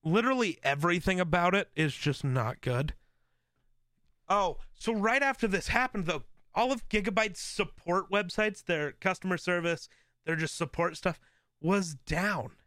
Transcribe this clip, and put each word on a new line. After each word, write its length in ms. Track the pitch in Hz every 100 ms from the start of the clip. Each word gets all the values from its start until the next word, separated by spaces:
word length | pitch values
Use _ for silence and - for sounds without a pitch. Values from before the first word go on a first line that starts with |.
literally 540 | 160 190 233 262 220 -
everything 560 | 135 143 170 175 196 185
about 340 | 175 175 175
it 160 | 196 -
is 200 | - 156
just 280 | - 151 135
not 380 | 139 131 117 -
good. 340 | - 123 151 - _ _ _ _ _ _ _ _ _ _ _ _ _
Oh, 300 | 202 185 180 -
so 180 | - -
right 300 | 220 208 254
after 260 | 277 269 220
this 200 | 196 -
happened, 380 | 233 254 208 165
though, 180 | 156 - - _
all 160 | - 247
of 180 | 262 -
Gigabyte's 520 | 214 202 208 220 175
support 680 | - - 196 - - 180 -
websites, 540 | 202 180 - 214 208
their 280 | - 165 147
customer 460 | - 190 185 185 175
service, 500 | - 175 170 165 - _ _ _ -
their 100 | 160
just 200 | 160 -
support 400 | 170 - 165 156
stuff, 220 | 185 160 _ _ _ _
was 340 | 160 196 175 143 -
down 460 | 151 202 180 110 -